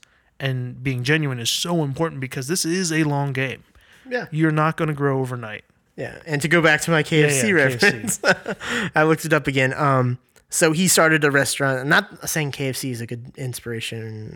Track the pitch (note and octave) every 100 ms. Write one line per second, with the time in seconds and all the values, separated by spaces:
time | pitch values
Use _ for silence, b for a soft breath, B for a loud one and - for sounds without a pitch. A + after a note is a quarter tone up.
0 | b b b - C3+ B2+ B2 B2+ C3 B2
1 | B2 D#3 C#3+ B2+ A#2 - F3 F3 C#3+ C3+
2 | E3 D3 C3 C#3+ B2+ F3 D#3+ F3+ F3+ D#3+
3 | D3+ C#3+ C#3+ C3 C3+ - _ _ b b
4 | C4 B3 F3+ D3+ D#3+ D#3 D#3 D#3+ E3 C#3+
5 | C#3+ C3+ B2+ B2 A2 G#2 _ _ _ -
6 | - - - D3 C#3+ E3+ D#3+ D3+ E3+ E3
7 | D3+ D#3+ D3 C#3 A3 E3+ C3+ B2 G3+ A#2
8 | G3+ - C#4+ F3+ - G3 - A#3+ G3 -
9 | D#3 D#3 D#3 D#3 C#3 C3+ C3 C3 C#3+ C3+
10 | B2 B2 _ _ - - E3 D#3 F#3 -
11 | D#3+ D#3 D3 C#3 C3 - C#3 C3 C3+ F3+
12 | G3 E3 - E3 D3 B2 C3+ B2+ C3+ A#2
13 | A#2 A#2+ B2+ - C3 A#2+ A#2+ A2+ - A2+
14 | A2 A2 G#2+